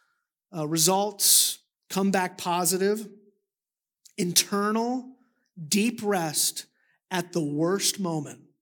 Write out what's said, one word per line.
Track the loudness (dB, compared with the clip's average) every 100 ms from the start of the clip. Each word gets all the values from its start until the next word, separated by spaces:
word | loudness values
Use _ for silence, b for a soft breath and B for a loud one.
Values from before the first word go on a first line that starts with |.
| _ _ _ _ _ -6
uh, | -2
results | 2 4 4 0 0 4 4 4 -2 _ _ -6
come | 0 2
back | 2 0 -4
positive, | -2 0 2 2 0 0 -6 -18 _ _ _ _ _ _ _ _ -16 -6
internal, | 0 0 0 0 0 0 0 -4 -6 b b b b -14 -2
deep | 2 2 0
rest | 0 0 0 0 -2 -2 -14 _ _ _ -6
at | -4 -2
the | -2
worst | -2 0 0 2 0 -2
moment. | -2 -2 -6 -14 -20 _